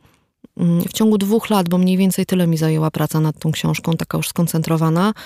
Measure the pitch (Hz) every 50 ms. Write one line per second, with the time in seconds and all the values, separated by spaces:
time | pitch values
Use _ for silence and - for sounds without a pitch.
0 | _ _ _ _ _ _ _ _ - - - - 175 170 170 170 175 185 - -
1 | 220 220 214 208 196 196 214 226 - - 220 202 180 170 175 180 180 185 185 185
2 | 196 190 180 - 185 - 190 185 175 170 165 156 160 160 160 156 156 156 - -
3 | 151 151 - 156 156 156 151 - - 160 156 - - 165 156 - - - 165 160
4 | 165 - - 160 156 - - - 170 160 - 165 160 160 165 160 165 160 160 170
5 | 185 214 220 - -